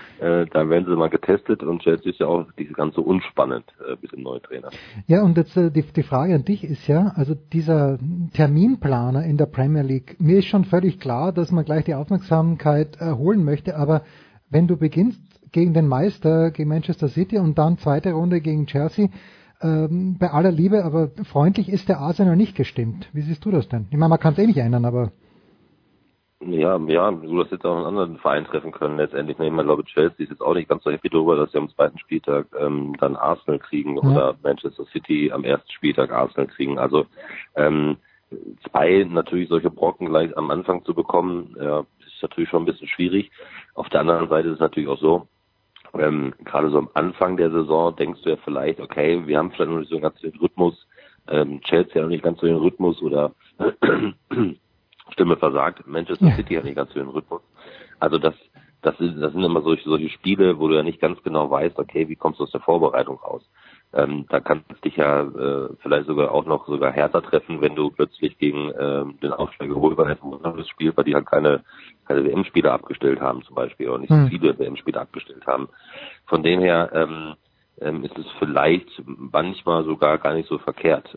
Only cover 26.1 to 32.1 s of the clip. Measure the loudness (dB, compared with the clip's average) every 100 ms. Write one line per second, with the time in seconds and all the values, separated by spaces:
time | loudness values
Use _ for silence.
26.1 | _ _ _ -6 0 2 0 2 2 2
27.1 | -2 -4 -2 -2 -2 -2 -2 -2 -2 -4
28.1 | -2 -2 0 -2 -6 -6 -6 -4 -2 -2
29.1 | -2 -6 -4 -2 0 2 0 0 0 0
30.1 | 0 -10 -4 -2 -2 0 -2 -2 -4 0
31.1 | 2 2 2 0 -2 -4 0 0 0 -6